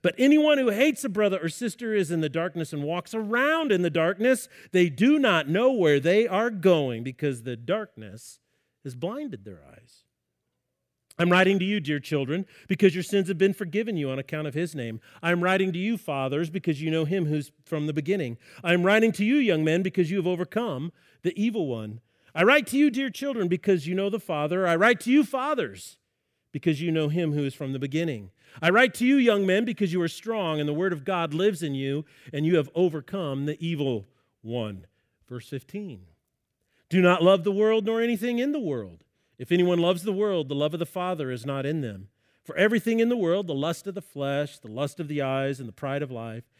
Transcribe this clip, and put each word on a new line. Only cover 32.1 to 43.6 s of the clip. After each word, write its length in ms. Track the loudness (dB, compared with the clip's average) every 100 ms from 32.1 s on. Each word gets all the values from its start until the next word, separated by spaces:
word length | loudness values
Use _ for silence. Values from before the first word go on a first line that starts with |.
| _ -10
and 120 | -2 2
you 120 | 2
have 120 | 2 0
overcome 720 | 0 0 -8 -6 -4 -4 -4
the 180 | -4 -4
evil 400 | -2 -2 -2 -6 _ _ _
one." 440 | -8 -6 -6 -10 -16 _ _ _ _
Verse 180 | -16 -12
fifteen. 600 | -14 -12 -12 -12 -14 -20 _ _ _ _ _ _ _ _
"Do 120 | 4
not 220 | 4 6
love 220 | 6 4 2
the 80 |
world 320 | 2 2 2 0
nor 160 | -2
anything 380 | 0 -2 -2 -2
in 120 | -2
the 80 | -2
world. 460 | -4 -4 -6 -16 _ _ _ -18
If 120 | 0
anyone 300 | 2 4 4
loves 240 | 2 0
the 80 | -2
world, 380 | -2 0 -2 -2
the 60 | -2
love 180 | -2
of 60 | -2
the 60 | -6
Father 460 | -6 -6 -4 -6
is 140 | -6 -6
not 200 | -4 -4
in 140 | -4
them. 300 | -6 -10 -16 _ _ _
For 120 | -8 0
everything 420 | 2 2 2 2
in 80 | 2
the 100 | 2
world, 300 | 0 0 -2
the 80 |
lust 320 | -2